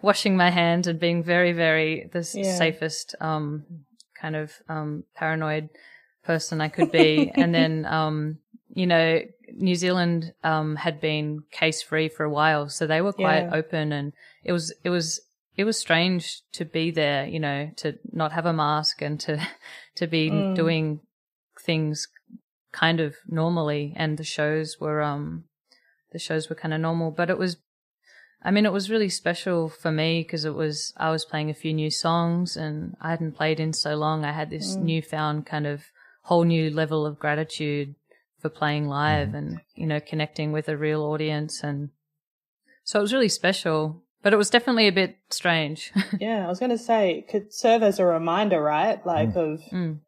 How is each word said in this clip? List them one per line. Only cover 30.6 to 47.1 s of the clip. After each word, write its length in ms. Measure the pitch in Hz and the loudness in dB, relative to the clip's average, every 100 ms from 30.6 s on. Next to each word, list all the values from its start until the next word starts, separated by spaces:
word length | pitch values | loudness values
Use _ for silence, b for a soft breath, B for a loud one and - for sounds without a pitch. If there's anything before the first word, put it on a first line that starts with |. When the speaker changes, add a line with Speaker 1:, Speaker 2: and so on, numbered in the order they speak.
| 156 147 - - | -4 -4 -8 -2
Speaker 1:
I 120 | 160 | 0
was 120 | 160 - | 0 -4
playing 240 | 151 151 | -4 -4
a 40 | |
few 200 | 151 160 | -4 -4
new 160 | 156 156 | -2 -2
songs 680 | - 165 170 170 170 180 - | -2 0 2 2 0 -2 -4
and 380 | 156 151 165 175 | -6 -6 -10 -10
I 100 | 165 | -6
hadn't 220 | 165 160 | -4 -4
played 260 | 147 156 156 | -2 0 0
in 140 | 160 | 0
so 220 | 156 151 151 | -2 -2 0
long. 280 | 151 156 147 | 0 0 -2
I 80 | |
had 160 | 151 151 | -4 -6
this 260 | 160 190 190 | -6 -6 -2
Speaker 2:
Mm. 80 | |
Speaker 1:
newfound 640 | 170 160 151 156 151 151 147 | 0 0 -2 -4 -2 -2 -4
kind 200 | 156 147 | -4 -4
of 180 | 143 - b b b | -6 -10 b b b
whole 200 | - 175 | 2 4
new 260 | 170 165 160 | 6 4 2
level 360 | 151 156 156 151 | 0 0 0 -2
of 140 | 147 | -2
gratitude 760 | 151 147 156 - 151 147 143 143 _ b b _ | -2 0 -2 -4 -4 -2 -4 -10 _ b b _
for 100 | 156 | -10
playing 380 | - 151 147 147 | -2 0 0 0
live 420 | 139 151 151 143 | 0 2 2 0
Speaker 3:
Mm-hmm. 60 | 147 | -4
Speaker 1:
and, 240 | 147 165 _ - | -8 -10 _ -6
you 120 | 160 | -2
know, 120 | 151 | -2
connecting 520 | 151 156 151 - 151 | -2 -4 -4 -2 -2
with 180 | 151 156 | -2 -2
a 80 | 151 | -2
real 240 | 151 151 | 0 0
audience. 640 | 147 151 156 151 151 - | 0 -2 -2 -2 -4 -6
And 260 | 147 143 143 _ _ _ _ _ _ _ _ b | -6 -6 -8 _ _ _ _ _ _ _ _ b
so 160 | - 208 | -2 0
it 20 | |
was 100 | 202 | 2
really 160 | 262 226 | 2 2
special, 760 | - 180 190 175 160 156 160 _ _ | 2 0 0 0 0 -2 -6 _ _
but 120 | 202 | 4
it 40 | 208 | 4
was 120 | 208 | 6
definitely 380 | 240 233 233 208 | 2 2 4 4
a 40 | |
bit 260 | 185 185 - _ | 4 0 -2 _
strange. 600 | - 180 165 151 156 - 202 - | -4 0 2 0 -6 -4 -2 -2
<laughs> 140 | 202 | -4
Speaker 2:
Yeah, 260 | 214 220 175 | -2 -2 -2
I 20 | |
was 100 | 185 | -2
gonna 180 | 254 233 | 0 -2
say, 400 | 233 226 196 | 2 2 4